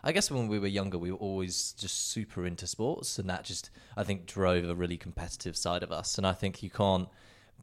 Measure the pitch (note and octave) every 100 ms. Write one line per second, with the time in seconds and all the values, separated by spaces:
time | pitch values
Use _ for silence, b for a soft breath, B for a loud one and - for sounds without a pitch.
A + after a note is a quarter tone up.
0 | C#3+ E3+ - C3+ A2 G#2 G2 G2 F#2+ F2+
1 | F2 F#2 G2+ F#2+ F#2 - - - F#2+ -
2 | - A#2 G#2 - F2 F2 F2 - A#2+ -
3 | - - F#2+ F2+ - E2 - b b G#2
4 | G#2 F#2+ F2 G2+ F#2 F2+ E2+ F2 F2 F2
5 | F2+ - F2 - F2+ E2 F2 F2 E2+ D#2+
6 | - - F#2+ F#2 G2 - G2 - G2 F#2
7 | F#2 b b b b b